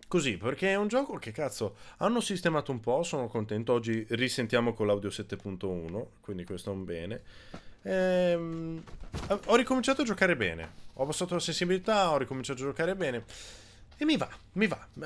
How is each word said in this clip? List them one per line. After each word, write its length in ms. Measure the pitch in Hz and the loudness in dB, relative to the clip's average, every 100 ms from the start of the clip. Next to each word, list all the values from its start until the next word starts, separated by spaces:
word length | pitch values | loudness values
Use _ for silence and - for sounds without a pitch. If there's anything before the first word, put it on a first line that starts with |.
| - | -2
Così, 300 | 180 135 90 | 0 0 0
perché 340 | 117 139 190 | -2 0 0
è 60 | 196 | 2
un 100 | 208 | 2
gioco 300 | 247 277 190 | 0 0 -4
che, 160 | 117 | -8
cazzo, 440 | 107 139 - 101 - - - | -4 -4 -2 -4 -4 -14 0
hanno 240 | 185 233 | 2 2
sistemato 500 | - 190 170 151 139 | 0 0 2 2 0
un 80 | 123 | -2
po', 240 | 117 135 | 2 2
sono 240 | 170 147 117 | 2 -2 -2
contento. 460 | 117 107 107 117 | -2 -2 0 2
Oggi 340 | 120 113 113 110 | 2 2 -2 0
risentiamo 640 | 117 127 - 113 120 117 | 0 0 0 2 2 2
con 140 | 110 104 | 2 2
l'audio 240 | 101 98 | 2 0
sette 240 | 101 101 | -6 -6
punto 340 | 98 101 92 95 | -8 -6 -4 -4
uno, 440 | 87 82 98 - - | -4 -4 -6 -8 -12
quindi 240 | - 92 | -10 -8
questo 260 | 87 90 101 | -6 -8 -6
è 40 | |
un 100 | 95 | -6
bene. 380 | 90 85 90 117 - - - - - - | -4 -6 -6 -8 -12 -20 -16 -16 -16 -10
Ehm, 1000 | 190 190 185 180 180 170 165 165 165 165 - - - - - 202 - | -2 0 4 4 4 2 0 -6 -6 -8 -10 -12 -10 -6 -2 -2 4
ho 100 | 240 | 4
ricominciato 460 | 240 262 240 269 | 6 2 4 2
a 20 | |
giocare 320 | 240 196 190 165 | 2 4 4 4
bene. 340 | 92 82 80 - - | 2 -2 -8 -12 -10
Ho 100 | 127 | -4
abbassato 320 | 139 147 180 | -2 -2 -2
la 60 | 175 | 0
sensibilità, 720 | - 151 175 185 190 208 180 | 0 0 2 2 4 4 6
ho 60 | 143 | 4
ricominciato 440 | 123 131 127 127 | 2 -4 -4 -4
a 40 | 139 | -4
giocare 280 | 135 165 | 0 0
bene. 300 | 190 147 120 - - - - - - - - | 0 0 -2 -6 -14 -16 -18 -20 -20 -16 -2
E 80 | |
mi 120 | 302 285 | 2 2
va, 120 | - - - | 0 -8 -6
mi 160 | 180 214 | 0 2
va. 180 | - - - | 0 -10 -10